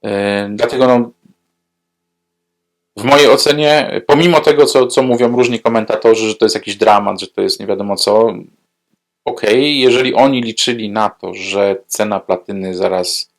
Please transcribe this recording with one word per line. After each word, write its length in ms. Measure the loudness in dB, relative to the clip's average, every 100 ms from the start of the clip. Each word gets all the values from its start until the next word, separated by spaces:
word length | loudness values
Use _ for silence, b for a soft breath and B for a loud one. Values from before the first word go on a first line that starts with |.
E, 460 | -6 -4 -2 -4 -4
dlatego, 340 | -4 -2 2 4
no, 240 | 4 0 _ _ _ _ _ _ _ _ _ _ _ _ _ _ _ _ _ _ -6
w 60 |
mojej 240 | 2 4 4
ocenie, 720 | 4 2 0 2 2 0 -6 0
pomimo 340 | 2 4 2
tego, 260 | 2 4 4
co, 200 | 4 2
co 160 | 0
mówią 340 | 0 0 0 2
różni 240 | 0 0
komentatorzy, 680 | -2 -2 -2 0 2 2 0
że 60 |
to 100 | 0
jest 100 | 0
jakiś 220 | 0 -8 -2
dramat, 440 | 2 2 2 -6
że 60 | -10
to 160 | -6
jest 180 | -4 -4
nie 60 | -6
wiadomo 300 | -6 -6 -4
co, 380 | 0 2 2 -2 -16 _ _ _ _ _ _ _
okej, 560 | -12 -4 0 2 2 2
jeżeli 340 | 2 2 0
oni 260 | 2 2 2
liczyli 500 | -4 -4 -4 -4 -6
na 200 | -2 -4
to, 240 | _ -14
że 420 | -12 -6 -2 -2 -2 _
cena 340 | -6 -4 -4
platyny 540 | -4 -6 -6 -8 -8
zaraz 580 | -4 -2 -2 -4 -8 -12